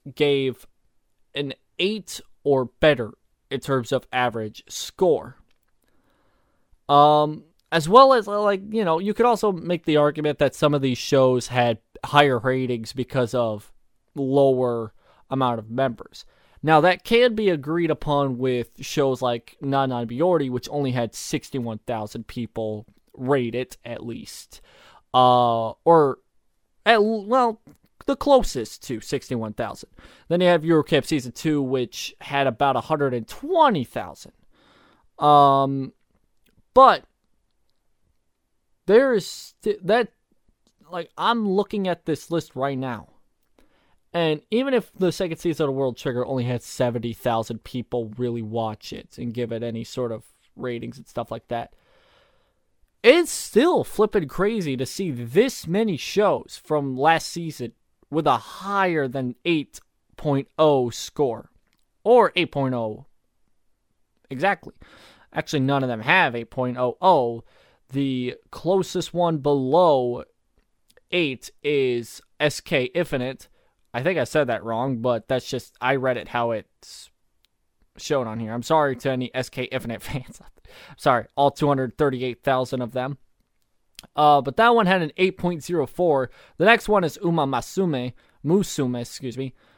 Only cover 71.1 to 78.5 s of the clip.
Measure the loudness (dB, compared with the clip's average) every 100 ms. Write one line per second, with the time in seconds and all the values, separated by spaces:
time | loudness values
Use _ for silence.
71.1 | -2 -2 -4 -14 _ -2 0 0 -2 -6
72.1 | -18 _ -2 -2 -2 -4 -2 -2 -4 -4
73.1 | -4 -6 -10 -20 _ _ _ _ -4 -2
74.1 | -2 0 0 0 -2 -4 -4 -4 -2 -2
75.1 | -2 -2 -4 -4 -10 -10 -6 -2 0 0
76.1 | -4 -4 -4 -2 -4 -8 _ -20 -20 -20
77.1 | _ _ _ _ _ _ _ _ -18 -4
78.1 | -2 -2 -8 -8